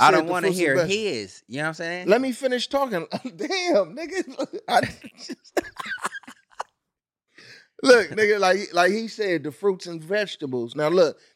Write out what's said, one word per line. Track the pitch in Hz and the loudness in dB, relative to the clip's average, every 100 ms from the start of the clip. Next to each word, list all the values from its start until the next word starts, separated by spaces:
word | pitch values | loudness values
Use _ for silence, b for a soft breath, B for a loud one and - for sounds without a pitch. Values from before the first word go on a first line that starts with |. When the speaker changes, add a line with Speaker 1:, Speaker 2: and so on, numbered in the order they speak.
| 143 | 6
Speaker 1:
said, | |
Speaker 2:
don't | 160 160 | 6 2
Speaker 1:
the | |
Speaker 2:
wanna | 180 190 | 0 0
Speaker 1:
fruits | 180 | 0
and | 160 | 2
Speaker 2:
hear | 135 | 2
Speaker 1:
veg- | 165 | 0
Speaker 2:
his. | 208 208 120 98 - - | 0 -2 -4 -8 -14 -12
You | 135 | -6
know | |
what | 160 | -6
I'm | |
saying? | 160 170 180 180 | -6 -8 -2 2
Speaker 1:
Let | 233 | 2
me | 269 | 2
finish | 226 262 247 - | -4 -4 -2 -2
talking. | 277 269 175 160 180 | -2 -2 -4 -6 -10
<laughs> | 254 170 | -10 -8
Damn, | 302 370 349 226 165 247 | -6 -4 0 2 0 -6
nigga. | 320 370 - - - 415 | -8 -8 -8 -8 -10 -10
<laughs> | - | 0
I | 208 | 0
just, | - - - - - - _ - - - 1077 1077 - 1077 - - _ - - _ _ _ _ _ _ B B B B - | 0 -6 -20 -18 -18 -18 _ -8 -6 -10 -10 -8 -10 -12 -20 -20 _ -16 -16 _ _ _ _ _ _ B B B B 0
look, | 269 240 160 | 6 6 6
nigga, | 208 208 208 | 2 2 4
like, | 185 190 202 | 2 2 0
like | 175 180 | 2 2
he | 214 226 | 2 -4
said, | - 202 165 | -4 -2 -2
the | 143 | -4
fruits | - 202 185 175 | -4 -2 -2 -6
and | 165 | -12
vegetables. | 156 208 190 - 143 123 117 143 | -4 -4 -4 -6 -6 -6 -6 -2
Now, | 151 | 2
look, | 185 151 - b | 4 4 0 b